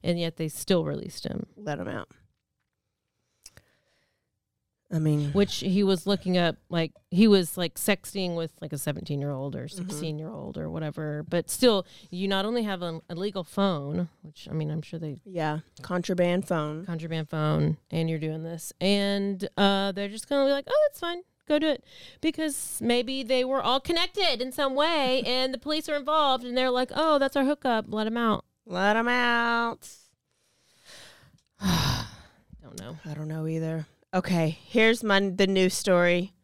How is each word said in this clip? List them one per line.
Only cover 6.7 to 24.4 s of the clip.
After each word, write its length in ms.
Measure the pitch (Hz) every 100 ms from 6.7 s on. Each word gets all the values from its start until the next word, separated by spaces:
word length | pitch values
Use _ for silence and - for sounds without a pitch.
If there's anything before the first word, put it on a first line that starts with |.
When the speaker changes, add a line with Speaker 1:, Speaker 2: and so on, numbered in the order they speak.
| 170 160 _ _
Speaker 1:
he 160 | 175 220
was, 300 | 196 170 -
like, 180 | 170 -
sexting 600 | - 196 - 196 185 170
with, 160 | 165 _
like, 140 | 156
a 40 | 143
seventeen-year-old 800 | 151 147 - 143 143 135 139 135
or 100 | 139
Speaker 2:
Mm-hmm. 120 | 185
Speaker 1:
sixteen-year-old 800 | 180 151 160 151 156 220 - -
or 120 | 156
whatever. 540 | 160 156 147 151 151 156
But 200 | 175 -
still, 360 | - 247 202 - - -
you 180 | 180 196
not 160 | 196 202
only 180 | 240
have 180 | 214 185
an 180 | 175 165 _
illegal 360 | 175 202 190 170
phone, 640 | - 196 160 139 170 175 _
which, 280 | 160 - -
I 20 |
mean, 160 | 156 151
I'm 120 | 156
sure 180 | 151 165
they 220 | 156 139
Speaker 2:
Yeah, 360 | - 180 156 151 - -
contraband 640 | 131 180 175 180 175 180 185
phone. 400 | 170 151 156 180
Speaker 1:
contraband 440 | 165 160 160 156
phone, 480 | 160 151 156 151 156 _
and 200 | - 165
you're 100 | 160
doing 240 | 156 156
this. 300 | 165 170 - -
And, 680 | 185 202 202 202 202 190 202 -
uh, 380 | 196 196 196
they're 160 | 190 202
just 180 | 220 -
gonna 180 | 285 277
be 60 |
like, 140 | 277 -
"Oh, 200 | 587 605
that's 100 | -
fine. 220 | 339 349 - _ -
Go 100 | 302
do 100 | 311
it." 160 | 269 _ - - -
Because 600 | 320 311 311 269 - -
maybe 420 | 226 240 233 269
they 220 | 233 254 254
were 160 | 269
all 160 | - 262
connected 640 | - 339 359 - 359 247